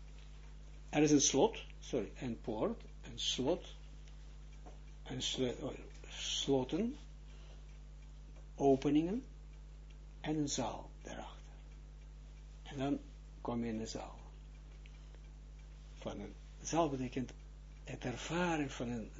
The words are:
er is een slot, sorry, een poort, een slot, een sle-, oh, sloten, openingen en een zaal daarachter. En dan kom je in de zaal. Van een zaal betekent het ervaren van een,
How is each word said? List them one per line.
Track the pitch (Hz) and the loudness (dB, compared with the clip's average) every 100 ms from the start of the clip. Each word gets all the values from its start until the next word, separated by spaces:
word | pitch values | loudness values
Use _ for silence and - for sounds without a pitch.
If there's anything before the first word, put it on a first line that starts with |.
| - - - - - - - - - | -12 -12 -12 -12 -12 -12 -12 -12 0
er | 151 | 6
is | 151 | 10
een | 147 | 10
slot, | - 135 220 - - - | 10 8 8 6 -8 -10
sorry, | - 135 98 - | -2 0 0 -2
een | 131 113 | -2 -2
poort, | - 107 170 233 - - | -2 2 2 0 -8 -12
een | - 117 | -8 -2
slot, | - - 127 180 - - - - - - - - - - - - - - | 0 2 4 2 0 -12 -12 -14 -14 -12 -12 -12 -12 -12 -12 -12 -12 -12
een | - 127 | -6 -2
sle-, | - - 127 - | 0 4 2 2
oh, | - - - - - | -2 -4 -8 -12 -10
sloten, | - - - - 135 127 160 233 285 - - - - - - - - - - - - - - - | -6 -2 2 6 6 6 4 2 0 -8 -12 -12 -12 -12 -12 -12 -12 -12 -12 -12 -12 -12 -12 -10
openingen | - 139 135 147 147 170 233 - - - - - - - - - - | 6 10 10 10 8 6 4 -2 -10 -12 -12 -12 -12 -12 -12 -12 -6
en | 147 156 | 0 4
een | 143 | 4
zaal | - 110 - - - | 2 0 -2 -8 -10
daarachter. | - - - - - - - - - - - - - - - - | -10 -8 -8 -10 -12 -12 -12 -12 -12 -12 -12 -12 -12 -12 -12 -12
En | - 139 | -6 0
dan | 139 143 - - - - | 2 2 -2 -12 -12 -6
kom | 117 120 | -2 0
je | 117 | 0
in | 110 | 0
de | 110 | -2
zaal. | 107 - - - - - - - - - - - - - - - - - - - - | -4 -6 -10 -12 -12 -12 -12 -12 -12 -12 -12 -12 -12 -12 -12 -12 -12 -12 -12 -12 -8
Van | - 101 | -6 -6
een | 101 - - - | -6 -10 -12 -10
zaal | - 160 165 | 2 6 6
betekent | 135 123 139 120 - - - - - | 4 0 0 -2 -4 -14 -14 -14 -12
het | - 127 | -8 -4
ervaren | 131 139 - 165 180 160 139 | -2 -2 0 4 4 4 2
van | - 120 | 0 0
een, | 120 104 - | 0 -4 -8